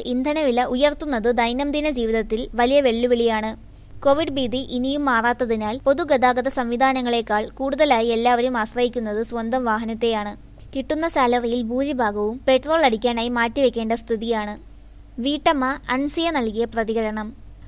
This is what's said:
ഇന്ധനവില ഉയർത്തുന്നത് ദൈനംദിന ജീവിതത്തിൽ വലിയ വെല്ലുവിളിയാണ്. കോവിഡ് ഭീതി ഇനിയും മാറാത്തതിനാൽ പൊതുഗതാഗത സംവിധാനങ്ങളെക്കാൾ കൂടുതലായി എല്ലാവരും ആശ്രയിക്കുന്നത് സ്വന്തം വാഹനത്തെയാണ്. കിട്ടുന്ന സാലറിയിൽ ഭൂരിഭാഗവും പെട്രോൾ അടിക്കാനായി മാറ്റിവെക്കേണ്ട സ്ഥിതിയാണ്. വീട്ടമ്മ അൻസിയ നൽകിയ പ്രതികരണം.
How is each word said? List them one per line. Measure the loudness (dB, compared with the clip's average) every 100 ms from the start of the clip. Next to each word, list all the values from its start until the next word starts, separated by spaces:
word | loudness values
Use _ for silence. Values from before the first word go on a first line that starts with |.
| -4
ഇന്ധനവില | -2 0 0 2 2
ഉയർത്തുന്നത് | 0 2 2 2 -4 0 0 2
ദൈനംദിന | 0 0 -2 0 -2
ജീവിതത്തിൽ | -2 0 0 -2 -4 -2 0
വലിയ | 4 4
വെല്ലുവിളിയാണ്. | 4 2 2 2 2 0 -4 -8 -16 -20 -20 -2
കോവിഡ് | 2 2 2
ഭീതി | -2 -2 -2 -4
ഇനിയും | -4 -2 0 2
മാറാത്തതിനാൽ | 2 2 0 -2 -2 -4 0
പൊതുഗതാഗത | 0 2 2 4 4 4 0
സംവിധാനങ്ങളെക്കാൾ | -2 -2 2 2 2 0 -2 0 -2 -2
കൂടുതലായി | -6 -2 2 4 4 2
എല്ലാവരും | 2 2 2 2 0
ആശ്രയിക്കുന്നത് | -2 -2 -2 -2 -4 -4
സ്വന്തം | -4 -6 -2 -2 0
വാഹനത്തെയാണ്. | -2 -2 -2 0 0 -4 -10 -18 -20 -10
കിട്ടുന്ന | -6 -4 -2 0
സാലറിയിൽ | 2 2 2 0 -2
ഭൂരിഭാഗവും | -2 -2 -2 0 0 0 -4 -2
പെട്രോൾ | 2 2 2 2 4
അടിക്കാനായി | 2 0 -2 -2
മാറ്റിവെക്കേണ്ട | -2 -2 2 2 2 -2
സ്ഥിതിയാണ്. | -4 -4 -4 -2 -2 -4 -10 -16 -20 -20 -20 -14 -6
വീട്ടമ്മ | -4 0 2 2 0 -2 -4
അൻസിയ | -2 -2 -2 0
നൽകിയ | 0 -2 -2 -2
പ്രതികരണം. | -2 -2 -2 -2 -4 -8 -12 -18 -20